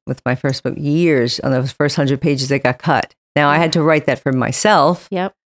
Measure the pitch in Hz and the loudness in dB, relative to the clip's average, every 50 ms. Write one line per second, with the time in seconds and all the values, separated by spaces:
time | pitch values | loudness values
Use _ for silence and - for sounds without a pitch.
0 | - - 131 - - 123 127 - - 139 127 - - 123 - - 147 143 147 165 | -10 -10 -10 -6 -4 -4 -4 -2 -2 -4 -4 -4 -6 -8 -6 -6 -4 -2 0 2
1 | 175 165 151 127 117 123 - - - 135 131 127 131 131 - - 147 143 - - | 2 2 2 2 0 -2 -2 -4 -4 -2 -2 -2 -2 -4 -4 -4 -4 -2 -2 0
2 | 143 131 139 135 - 156 143 131 135 135 143 135 - 123 127 - - 170 143 110 | 0 0 0 0 0 -2 -2 -2 -2 -2 -2 0 0 -2 -2 -2 0 0 0 0
3 | - - _ _ _ _ - 147 147 143 147 160 165 160 - 170 151 160 156 151 | 0 -4 _ _ _ _ -2 0 2 2 4 2 2 2 0 0 2 2 2 2
4 | 147 - 131 - - 139 131 127 117 113 127 - - 214 214 170 139 156 175 170 | 2 -2 -2 -2 -2 -2 -2 -2 -2 -2 -2 0 2 4 4 4 4 2 2 -2
5 | - - 196 180 185 190 - _ _ _ | -6 -8 -6 -4 -6 -6 -8 _ _ _